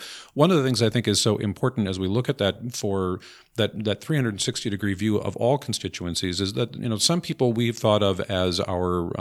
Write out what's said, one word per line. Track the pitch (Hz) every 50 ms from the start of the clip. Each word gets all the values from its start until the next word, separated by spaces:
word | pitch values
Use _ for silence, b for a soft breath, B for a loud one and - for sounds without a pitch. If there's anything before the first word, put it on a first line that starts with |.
| B B B B B B B
one | 135 147 175
of | 190 156
the | 131
things | 131 123 104
I | 117 110
think | - 123 107 -
is | 101 98
so | - 117 104 -
important | - 104 104 - - 127 123 - 104 95
as | 92 92
we | 95 92
look | 98 120 127 -
at | 139 -
that | 104 98 92 - 113 123 120
for | - - 104 98 98 95 92 90 90 B B B B B B B
that, | - 107 104 - 104 107
that | 107 101 - -
three | - 160 147
hundred | 127 117 104 92
sixty | - - - - - 117
degree | 98 95 104 101 98
view | 90 101 110 107 104
of | - 101 -
all | - 113 117 139 139
constituencies | - - 107 - - - - - 90 87 85 - - 92 90 90
is | 98 95 107
that, | 127 123 113 -
you | - - 120
know, | 110 104
some | - - 170 175
people | - - 165 - 135 123 117
we've | 117 120 117 110 -
thought | - 113 104 104
of | 104 98 95 90
as | 101 - 101 92 92 92 87 85
our, | - - 92 90 90 90 90 90 85 - - -